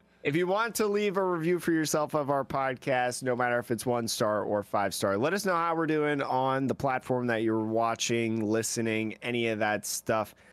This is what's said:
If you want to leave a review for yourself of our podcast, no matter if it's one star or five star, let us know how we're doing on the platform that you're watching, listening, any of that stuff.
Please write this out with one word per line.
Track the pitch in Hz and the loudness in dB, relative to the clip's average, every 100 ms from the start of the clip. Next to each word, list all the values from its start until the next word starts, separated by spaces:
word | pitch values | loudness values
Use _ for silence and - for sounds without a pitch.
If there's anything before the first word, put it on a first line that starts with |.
| _ _ | _ _
If | 147 | -4
you | 160 180 | -2 0
want | 202 226 - | 0 -2 -2
to | 214 | 0
leave | 208 208 190 | 0 0 0
a | |
review | 185 175 160 175 | 0 0 0 0
for | 170 | 0
yourself | 160 156 160 151 | 0 0 0 0
of | 156 139 | -2 0
our | 139 | 0
podcast, | 131 139 135 127 143 127 123 120 | -2 -2 -2 -2 0 0 0 -2
no | 127 120 | -2 0
matter | 123 120 | 2 2
if | 120 | 0
it's | 113 | -2
one | 127 120 117 | 0 0 0
star | - 110 107 | 0 0 0
or | 104 104 | 0 -2
five | 101 104 98 | 0 0 0
star, | - 104 98 | 0 0 2
let | 147 | 0
us | 196 | 0
know | 196 | 0
how | 170 170 165 | 0 0 0
we're | 156 | 0
doing | 156 147 143 | 2 2 0
on | 127 127 131 131 131 | 0 0 2 2 0
the | |
platform | 110 139 127 - 127 123 | 0 -2 -2 -2 -2 0
that | 110 | 2
you're | 113 110 | 2 2
watching, | 110 113 113 113 - 117 117 113 | 2 2 2 0 0 0 0 0
listening, | 104 113 110 120 113 110 110 - | 0 0 0 -2 0 0 -2 -6
any | 120 120 117 | -4 0 0
of | 107 | 0
that | 107 104 | 0 0
stuff. | - - - 110 101 - - | -2 -6 0 0 0 -8 -20